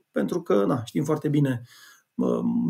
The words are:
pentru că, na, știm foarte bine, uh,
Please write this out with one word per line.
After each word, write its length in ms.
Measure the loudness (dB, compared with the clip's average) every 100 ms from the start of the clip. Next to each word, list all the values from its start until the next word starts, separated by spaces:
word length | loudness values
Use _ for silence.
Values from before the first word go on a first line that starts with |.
| _
pentru 300 | -4 -2 -4
că, 220 | 0 2 2
na, 180 | 0
știm 200 | -2 -4
foarte 240 | -2 -2 0
bine, 340 | 2 2 0 -6 -20 -20 -20 _
uh, 260 | -4 -2 0 0 0 0